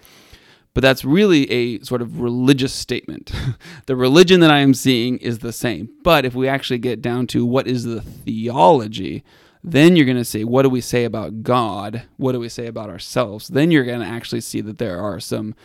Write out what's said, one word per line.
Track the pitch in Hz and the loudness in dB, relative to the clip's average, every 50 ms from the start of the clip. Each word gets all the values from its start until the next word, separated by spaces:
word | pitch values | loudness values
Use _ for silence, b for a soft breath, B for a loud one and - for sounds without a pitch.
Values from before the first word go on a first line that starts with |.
| b b b b b b b b b b b b b b _ | b b b b b b b b b b b b b b _
But | 123 | 2
that's | 123 131 127 - - | 2 4 2 2 0
really | 131 147 190 214 202 175 147 139 - | 0 2 4 4 4 4 4 2 0
a | 113 123 120 120 120 - | -2 -2 -2 -4 -6 -8
sort | - - 127 123 120 | -8 -6 -6 -6 -6
of | 113 110 110 | -8 -6 -6
religious | 120 120 120 123 127 131 - 127 131 135 - | -4 -4 -2 0 4 4 4 4 2 -2 -4
statement. | - - - 120 - - - - - - - B B | -8 -8 -6 -6 -6 -6 -10 -14 -14 -12 -10 B B
<laughs> | 139 135 117 B B B B B B - | -4 -6 -6 B B B B B B -4
The | 135 | -2
religion | 127 127 131 135 165 185 175 185 180 | 0 2 6 8 8 8 8 8 6
that | 170 156 | 8 6
I | 151 143 | 6 6
am | 139 139 131 | 4 4 4
seeing | 123 - 135 127 120 113 127 123 - | 4 2 2 2 2 0 -2 -4 -4
is | - 120 117 110 | -4 -6 -6 -6
the | 117 117 | -6 -10
same. | 117 - - 123 107 78 98 120 - _ - | -8 -6 -4 -4 -4 -6 -8 -12 -14 _ 0
But | 180 165 147 131 | 2 2 2 2
if | 127 120 | 0 -2
we | 123 131 131 | -2 -2 -2
actually | 139 135 - - 127 120 | -2 -4 -4 -4 -4 -4
get | 113 127 117 110 | -2 -4 -6 -4
down | - 120 120 123 127 113 | -4 -4 -4 -2 -4 -2
to | - 120 120 120 | -2 -2 0 0
what | 120 135 - | 0 0 0
is | - 127 123 117 | 0 -2 -4 -4
the | 117 117 110 | -6 -6 -8
theology, | - - - - - - 117 110 110 117 117 139 165 180 170 135 110 104 - - 95 69 80 - b b b b b b b b - | -10 -12 -16 -12 -10 -8 -8 -6 -6 -4 0 4 4 4 4 4 2 -4 -8 -10 -10 -10 -10 -12 b b b b b b b b -10
then | 175 165 131 151 170 185 | -2 4 6 6 8 8
you're | 165 143 | 6 4
gonna | 127 131 123 120 | 4 2 0 -2
say, | - - 107 107 | -4 -6 -6 -4
"What | 117 120 131 | 0 2 2
do | 135 135 | 4 4
we | 127 127 | 2 0
say | 113 - - 123 120 | -2 -2 -2 0 0
about | 113 107 113 101 80 104 110 | -2 -4 -6 -8 -8 -10 -6
God? | 107 123 123 127 120 107 92 101 98 104 110 117 - - _ - | -2 0 0 0 0 -2 -4 -8 -8 -10 -10 -10 -12 -14 _ -4
What | 139 127 127 | -4 -2 -2
do | 123 | -2
we | 117 117 | -6 -8
say | - - 120 117 | -10 -10 -12 -10
about | 113 117 110 104 | -10 -12 -12 -12
ourselves?" | 87 - - - - 123 123 107 98 110 - - | -14 -14 -16 -6 -4 -4 -4 -4 -6 -12 -12 -4
Then | - 131 151 170 | 0 2 4 4
you're | 170 147 127 | 4 4 2
gonna | 123 120 120 113 | 0 -4 -6 -8
actually | 87 117 117 - - - 117 | -8 -10 -10 -10 -8 -8 -8
see | 113 - - 113 | -8 -6 -8 -8
that | 107 107 104 - | -8 -8 -8 -8
there | 123 107 90 87 | -8 -6 -6 -6
are | 101 104 98 107 | -6 -8 -8 -8
some | 107 - 120 113 107 107 107 b b | -8 -8 -8 -8 -8 -8 -12 b b